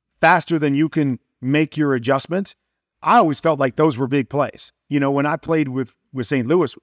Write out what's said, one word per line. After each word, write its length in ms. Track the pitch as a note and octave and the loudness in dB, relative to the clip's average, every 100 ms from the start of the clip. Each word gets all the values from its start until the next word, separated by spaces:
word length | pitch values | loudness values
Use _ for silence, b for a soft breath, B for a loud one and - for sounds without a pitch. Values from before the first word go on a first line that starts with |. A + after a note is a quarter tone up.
| _ _ | _ _
faster 360 | D#3+ F3 - E3 | 2 2 0 -2
than 160 | D3 | 0
you 160 | C#3 D#3 | 0 0
can 300 | D#3+ C#3+ B2 _ _ | 0 0 -2 _ _
make 360 | B2+ D3 D#3 - | -2 0 0 -2
your 160 | D3 | 0
adjustment, 640 | C3 A2+ C3+ - F3+ G3 - _ _ _ _ | 0 0 -2 -2 -6 -6 -14 _ _ _ _
I 160 | - A#3 | 2 4
always 220 | E3 C#3 | 4 0
felt 200 | E3 C#3+ | -2 0
like 160 | C3+ - | 0 2
those 220 | D#3 A#2+ | 0 0
were 100 | C3 | -2
big 220 | C#3 C3 | -2 -2
plays. 420 | C#3+ B2+ - - _ _ | -4 -4 -8 -20 _ _
You 100 | C#3+ | -2
know, 120 | C#3 | 0
when 140 | C#3 D3 | 0 -2
I 100 | D#3 | -4
played 340 | - D#3+ C#3+ | -2 0 0
with, 260 | B2+ C3 _ _ | -4 -6 _ _
with 120 | C3 A#2 | -8 -2
Saint 220 | C#3 A#2 | -2 2
Louis, 280 | F3 C#3+ - | 2 0 -6